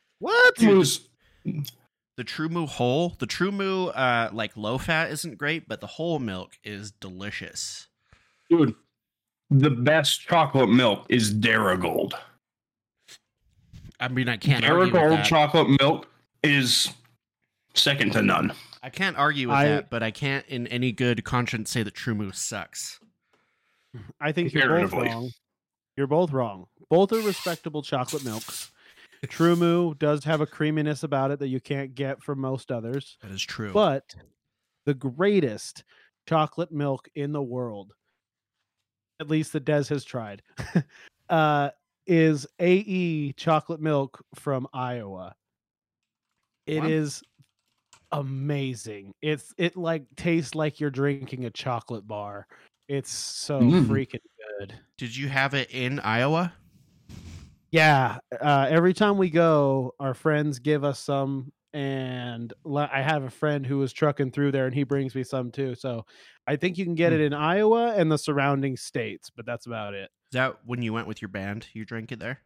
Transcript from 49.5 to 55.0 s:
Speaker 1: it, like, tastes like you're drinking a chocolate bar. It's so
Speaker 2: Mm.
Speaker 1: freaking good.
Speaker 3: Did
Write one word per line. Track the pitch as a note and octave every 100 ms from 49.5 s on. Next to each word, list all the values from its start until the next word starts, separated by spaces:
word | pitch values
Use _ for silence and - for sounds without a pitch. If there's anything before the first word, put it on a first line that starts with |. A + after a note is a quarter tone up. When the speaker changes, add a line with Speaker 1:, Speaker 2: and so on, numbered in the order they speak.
| -
Speaker 1:
it, | F3 F3+
like, | E3 E3 C3+ -
tastes | F3 E3 C#3+ D#3
like | D3+ -
you're | D3
drinking | C3 C#3+ C#3 C3 B2+
a | B2
chocolate | - C3+ A#2+ - A#2 G#2
bar. | G#2 G2+ G2+ - - _ _ -
It's | C#3 -
so | - - - - C#3+
Speaker 2:
Mm. | A#2+ F3 A#2+
Speaker 1:
freaking | A2 C3 A#2+ _ _ G#2+ G#2
good. | G2+ A2 _
Speaker 3:
Did | -